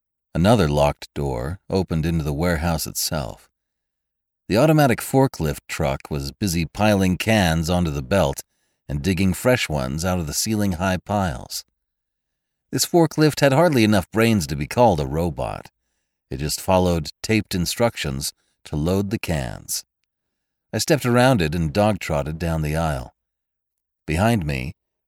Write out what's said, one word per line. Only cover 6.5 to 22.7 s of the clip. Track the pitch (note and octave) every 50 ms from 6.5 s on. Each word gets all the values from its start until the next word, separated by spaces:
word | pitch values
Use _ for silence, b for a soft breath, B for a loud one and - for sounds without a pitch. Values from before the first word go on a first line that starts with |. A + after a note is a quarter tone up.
| E2 F2 D#2+
piling | - - - G#2 G#2+ G#2 F#2+ F#2+ F#2 F2+ -
cans | - A2 A2 G#2+ F#2+ E2 D#2+ E2 D#2+ D#2+
onto | F2+ F2 F2 D#2+
the | C#2+ C#2+ C2
belt | B1 G2 G2 D#2+ C#2 C#2 - - _ _ _ _ _ _ _ _ -
and | C#2+ D2
digging | C#2 F#2+ F#2 E2 G2 F#2 E2+
fresh | - - B2+ B2 - - -
ones | D2+ C#2+ B1+ B1+ C#2 D#2+ E2+
out | F#2 F#2 F2+
of | E2 D2
the | D2
ceiling-high | - - A2 A2 G#2 G#2 G2 F2 D#2 F#2+ F#2+ F#2 E2+
piles. | - - G2+ G#2 F#2+ D#3+ - - - - - - - _ _ _ _ _ _ _ _ _ _ _ _ _ _ _ _ _ _ _ _ _
This | - C3 -
forklift | - - F3 E3 D3+ - D#3 D#3 D3+ - -
had | D3 C#3 C3+
hardly | C#3 E3+ F3+ D3 B2 G#2+
enough | G#2 G#2+ G2 E2+ -
brains | - A2 A2+ A#2 A2+ G2+ D#2 C#2
to | D#2+
be | C#2 D2 C#2+
called | - B2 B2 A2+ F2+ D2
a | C#2+
robot. | C2 C#2 D#2+ F2 F2 C#2 C#2 B1 G#1+ G1+ G1+ - - _ _ _ _ _ _ _ _ _ _ _ _
It | C2 C2
just | D2 D2 - -
followed | - - F#2 F#2 F2+ F2+ E2+ E2 D2 - - _
taped | - - A2 G#2+ - - -
instructions | F#2 E2+ - - - A#2+ A#2 - - - D2 C2 C2+ D2 - - _ _ _ _ _ _
to | - - D2
load | D2+ E2+ F#2+ G2 G2+ G2
the | A2+ A2
cans. | - - E2+ D2 B1+ A1+ G1+ G1+ - - - - - _ _ _ _ _ _ _ _ _ _ _ _ _ _ _ _ _ -
I | A2
stepped | - - D#3+ - -
around | B2 A#2+ B2 B2 C3 C3 G2
it | E2 D2+ D#2+
and | F2 E2 D2+ C#2
dog-trotted | G#2 G#2 G#2+ G#2 F2 - - D#2+ C#2+ C2+ D2+ D#2+ D#2+
down | E2+ E2 E2 D#2+
the | D#2 D2